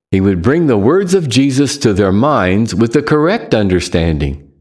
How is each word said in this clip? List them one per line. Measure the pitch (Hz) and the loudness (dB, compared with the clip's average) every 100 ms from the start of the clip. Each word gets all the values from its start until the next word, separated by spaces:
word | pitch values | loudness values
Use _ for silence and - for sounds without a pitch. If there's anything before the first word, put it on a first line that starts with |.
| - | -4
He | 98 | 0
would | 98 90 | 0 0
bring | 95 165 156 | 0 0 0
the | 107 | 2
words | 107 185 185 | 2 0 0
of | 185 147 | -2 0
Jesus | 117 139 131 139 - | 0 0 0 -2 0
to | 117 | 0
their | 95 95 | 2 2
minds | 101 147 131 90 101 113 87 | 2 2 2 0 0 0 0
with | 117 | 0
the | 147 | 0
correct | 143 151 160 226 - 113 | 0 0 0 -2 -2 -2
understanding. | 98 90 - 87 82 73 71 69 - _ | 0 0 0 -2 0 -2 -4 -6 -16 _